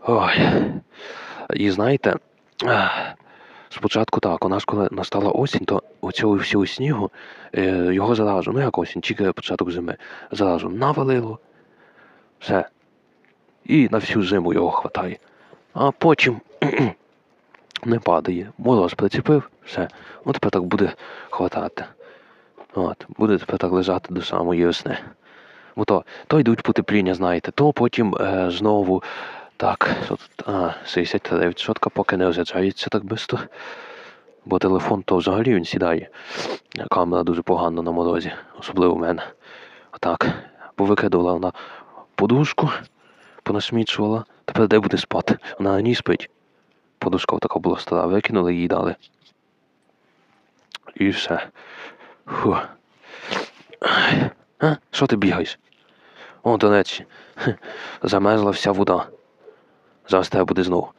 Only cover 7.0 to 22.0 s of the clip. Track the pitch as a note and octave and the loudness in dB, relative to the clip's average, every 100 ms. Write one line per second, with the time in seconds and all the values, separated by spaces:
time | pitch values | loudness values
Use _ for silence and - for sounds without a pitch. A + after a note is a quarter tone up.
7 | G2 - - - - - F#2+ F#2 F2+ F#2 | -4 -8 -20 -20 -8 -2 0 2 2 2
8 | G#2 A#2 G#2 G2 - A#2+ C3+ - E2+ - | 2 2 2 2 0 -2 -2 -2 -4 -6
9 | - - G2 - - F2+ F2 F2 E2+ - | -6 0 0 0 -6 -2 -2 -2 -6 -8
10 | - - - G2 G2 F2 F2+ F#2+ C3+ C#3+ | -12 -18 -12 0 2 2 -2 -2 0 2
11 | C3 B2+ A2+ A2 _ _ _ _ _ _ | 2 0 0 -10 _ _ _ _ _ _
12 | - _ _ _ - G2 - _ _ _ | -20 _ _ _ -2 -2 -2 _ _ _
13 | _ _ _ _ _ _ - D#3 A#2 A2 | _ _ _ _ _ _ 2 4 6 2
14 | - A2+ F#2 G2 F2 F2 F2 - - - | 0 0 2 2 2 2 2 0 -2 -4
15 | F#2 - _ _ - - _ - C#3 - | -6 -8 _ _ -20 -20 _ 0 0 2
16 | E3 D#3 C3+ A2+ - - D3 - B2 - | 4 4 2 0 -10 -4 -2 2 0 -2
17 | _ _ _ _ _ _ _ - A#2+ A#2 | _ _ _ _ _ _ _ -10 -2 0
18 | - E2+ D#2+ F2 G2+ - A#2+ A#2+ F2 - | 4 2 2 -4 -6 -2 2 4 4 2
19 | G2+ C#3 B2+ D3+ - _ - - F2 - | 0 0 2 2 2 _ -12 -6 -6 -8
20 | - - - C#3 G#2+ F#2+ F2 G2 F#2+ - | -20 -10 -4 -2 0 0 0 0 0 -2
21 | - - - - F2+ - F2 - - _ | -18 -18 -10 -4 -2 -2 -6 -8 -14 _